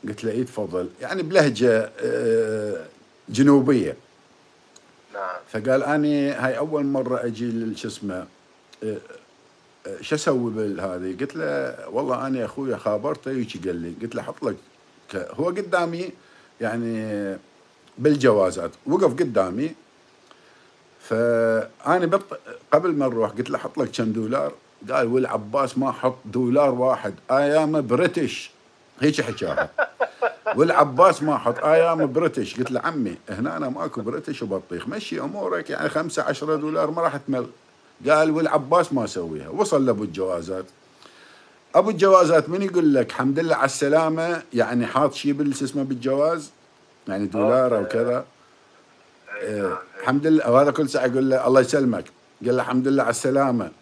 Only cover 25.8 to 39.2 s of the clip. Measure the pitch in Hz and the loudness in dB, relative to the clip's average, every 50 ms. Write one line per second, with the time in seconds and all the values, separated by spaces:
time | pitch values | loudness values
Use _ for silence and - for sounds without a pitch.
25.8 | 135 131 123 - - 131 127 - - 110 104 123 127 120 123 143 147 139 123 123 | -2 -2 -4 -2 -2 -4 -4 -4 -14 -6 -4 -2 0 2 4 4 4 4 2 2
26.8 | 127 131 127 - - 104 90 82 _ - 127 135 143 143 147 156 156 151 156 156 | 2 0 0 0 -4 -8 -10 -10 _ 0 2 2 2 4 4 4 2 4 2 0
27.8 | 135 110 123 - 180 175 175 170 151 - - - - - _ _ _ _ _ _ | 0 2 2 2 2 2 2 0 -2 -2 -4 -8 -12 -16 _ _ _ _ _ _
28.8 | _ _ _ - 135 151 147 151 123 117 107 - - 85 76 - - - - - | _ _ _ 2 2 2 2 2 -4 -4 -4 -4 -4 -2 -2 -2 -2 -4 -2 -4
29.8 | 554 - - _ 523 - - - 240 - - - _ 214 214 127 151 165 160 139 | -4 -4 -2 _ -4 -4 -2 -2 -2 -2 -2 -4 _ -4 2 2 2 4 6 4
30.8 | 147 143 127 131 180 190 165 - 147 156 147 127 - 123 120 - - 151 160 160 | 4 4 6 6 6 6 6 4 0 -2 -2 0 0 -2 -2 0 2 4 6 6
31.8 | 165 170 165 160 156 139 123 156 175 156 - 131 104 85 - - 127 123 127 120 | 6 4 4 2 0 0 0 0 0 0 0 -2 -6 -6 -4 -6 -4 -4 -4 -4
32.8 | - 165 165 147 117 95 85 - _ - 101 92 120 151 170 160 151 127 127 - | -4 -4 -2 -2 -4 -4 -4 -8 _ -10 -6 -4 -4 -4 -4 -4 -6 -6 -4 -6
33.8 | 165 156 - 120 104 113 135 151 151 - 143 - 117 104 98 92 - _ 87 87 | -6 -6 -6 -6 -6 -6 -6 -6 -6 -8 -8 -8 -6 -4 -4 -6 -6 _ -10 -8
34.8 | - 113 - 214 214 - - - 131 147 180 202 185 180 185 170 160 - 147 - | -8 -8 -8 -8 -8 -8 -8 -6 -6 -6 -6 -6 -4 -2 -2 -4 -4 -6 -6 -4
35.8 | 156 147 - 156 160 170 - 156 - - 156 143 151 151 156 151 151 156 156 156 | -4 -2 -2 -2 -4 -2 -4 -4 -2 -2 -2 -4 -2 -2 -2 -2 -2 -2 -2 -2
36.8 | - 151 160 170 165 156 139 143 - - 135 127 120 - - _ _ _ _ _ | -2 -2 0 0 -2 -2 -2 -4 -6 -4 -4 -4 -4 -6 -12 _ _ _ _ _
37.8 | _ _ _ _ 123 135 151 151 160 160 151 156 160 143 139 151 135 131 165 180 | _ _ _ _ 2 4 4 6 6 4 2 2 0 2 2 0 2 4 2 2
38.8 | 170 - 143 131 113 101 - 95 | 2 2 0 -2 -2 -2 -4 -6